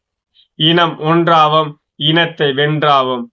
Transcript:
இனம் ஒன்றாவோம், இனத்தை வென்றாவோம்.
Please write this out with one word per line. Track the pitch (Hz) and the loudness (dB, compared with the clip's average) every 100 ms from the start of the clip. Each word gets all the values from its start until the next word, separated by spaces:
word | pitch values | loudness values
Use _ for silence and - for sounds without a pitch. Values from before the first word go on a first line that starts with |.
| _ _ _ _ _ | _ _ _ _ _
இனம் | - 160 170 165 127 | -4 0 2 0 -2
ஒன்றாவோம், | 156 170 170 165 151 156 156 151 _ | -2 0 2 2 2 2 -2 -8 _
இனத்தை | - 147 165 165 165 147 | -6 -2 0 -2 -2 -2
வென்றாவோம். | 135 147 151 151 139 127 123 120 | 0 -2 0 2 2 0 -4 -8